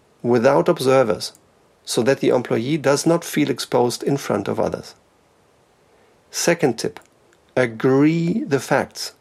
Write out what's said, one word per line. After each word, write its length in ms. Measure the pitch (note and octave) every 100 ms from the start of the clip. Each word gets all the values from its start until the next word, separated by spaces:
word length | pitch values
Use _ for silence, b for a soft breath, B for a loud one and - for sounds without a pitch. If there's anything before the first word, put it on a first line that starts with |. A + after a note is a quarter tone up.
| _ _
without 440 | A#2+ A#2+ B2+ D3+ F3
observers, 680 | E3 C3 C3 A#2 A#2 - - _ _ _ _
so 180 | - -
that 180 | A2+ C3+
the 100 | B2+
employee 480 | B2 - B2 B2 D#3
does 280 | C3+ C#3+ D#3+
not 180 | E3+
feel 280 | - - C#3
exposed 500 | B2 - C3 A#2+ -
in 160 | - C#3+
front 300 | - G#2 G2
of 120 | A2
others. 360 | F2 - - - _ _ _ _ _ _ _ _ _ b b b _
Second 480 | - - E3+ C#3+ -
tip, 200 | - - _ _ _ _ _ -
agree 880 | B2 A2 C3+ C3+ D3+ E3 E3+ G#3+
the 160 | C4+ C3+
facts. 540 | - C3+ F#2 - - -